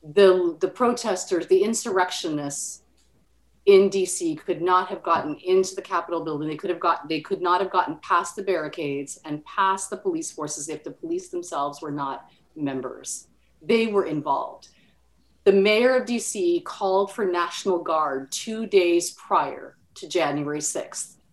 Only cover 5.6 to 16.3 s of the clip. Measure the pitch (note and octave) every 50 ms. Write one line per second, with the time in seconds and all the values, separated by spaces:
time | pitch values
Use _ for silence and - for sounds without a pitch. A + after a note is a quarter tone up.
5.6 | F#3+ F#3+ - - F#3+ - G3 E3+ E3 - E3+ E3 D#3+ D#3+ D3+ C#3+ D#3 D#3 D#3 D3+
6.6 | - F#3+ F3 E3 - F3 D#3+ - - D3 D#3+ D3+ D3+ - G3 E3 F3 F3 F3+ F3+
7.6 | G3 F#3 - F#3 F3 - D#3+ - - - G3 F3 - - - - F#3+ - F#3+ E3
8.6 | D3+ D3+ - - D#3+ C#3+ C#3 C#3 C#3+ C#3+ - - _ D#3 D3+ D3 D3+ - - -
9.6 | G3 F#3+ F#3+ F#3+ - - G#3 F#3+ - G3 E3+ D#3+ D#3+ - - - D3+ D3 - -
10.6 | C#3+ D#3 D#3 D3+ - E3+ - _ - E3 E3+ F#3 F#3 - - F3 F3 - E3+ D3
11.6 | C#3+ D3 C#3+ - D#3+ D3+ C#3+ D3 C#3+ C3+ C3+ - - - _ _ _ _ _ D#3+
12.6 | D3 C#3 C3+ C3+ A#2+ - A2+ G#2+ - - - - - _ _ _ _ _ _ _
13.6 | - D3+ A3+ A3+ A3+ A3+ G3+ G3 F3 E3 D3+ D3+ C#3+ D3+ C#3 C3+ - - - -
14.6 | - - _ _ _ _ _ _ _ _ _ _ _ _ _ _ _ G3+ G3 G3
15.6 | F#3+ G#3 G#3+ G#3+ B3 B3+ C4 B3+ B3 - A#3+ A#3 - -